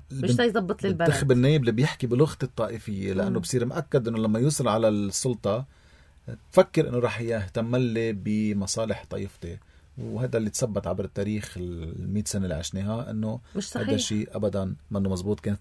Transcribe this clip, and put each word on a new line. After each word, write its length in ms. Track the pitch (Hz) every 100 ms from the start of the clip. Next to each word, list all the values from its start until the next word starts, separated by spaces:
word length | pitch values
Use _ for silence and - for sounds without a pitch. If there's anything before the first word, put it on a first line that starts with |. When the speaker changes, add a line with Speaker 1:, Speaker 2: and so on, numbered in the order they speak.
| -
Speaker 1:
مش 200 | 135 156
Speaker 2:
بن-، 60 | 240
Speaker 1:
تا 60 |
يزبط 400 | 240 214 180 214
لي 60 | 196
البلد. 200 | 165 165
Speaker 2:
بنتخب 220 | 131 139
النايب 300 | 123 131 156
اللي 100 | 117
بيحكي 360 | 110 143 - 123
بلغة 300 | 120 156 -
الطائفية، 720 | 127 - 107 110 - 98 98
لأنه 160 | 95 98
Speaker 1:
مم. 100 | 90
Speaker 2:
بصير 260 | 87 127 120
مأكد 420 | 170 147 143 113
إنه 100 | 113
لما 220 | 110 110
يوصل 280 | 139 147 123
على 200 | 113 113
السلطة، 800 | 104 101 - 131 113 101 110 135 - - - - - - 120 -
بفكر 380 | 180 185 - 143
إنه 100 | 123
رح 220 | 117 107
يهتم 540 | 117 113 95 120 113 127
لي 380 | 123 113 113
بمصالح 920 | 104 104 107 107 101 95 - 110 98 -
طائفتي. 480 | 98 98 - 85 85 - - - -
وهذا 400 | 110 110 123 117
اللي 120 | 110
تثبت 380 | - 120 101 85
عبر 180 | 95 95
التاريخ، 520 | - 101 107 - 90
ال-، 260 | 90 87
المية 400 | 80 - 92 101 104
سنة 180 | 104
اللي 120 | 95 73
عشناها، 560 | 82 98 101 117 120
إنه 280 | 110 110 120 - 190
Speaker 1:
مش 220 | 196 120
Speaker 2:
هذا 60 |
Speaker 1:
صحيح. 100 | 110
Speaker 2:
الشيء 360 | 104 - 107 110 110
أبدا 400 | 104 98 95 - -
منه 180 | 101 95
مزبوط، 300 | 95 95 101
كان 160 | 107 104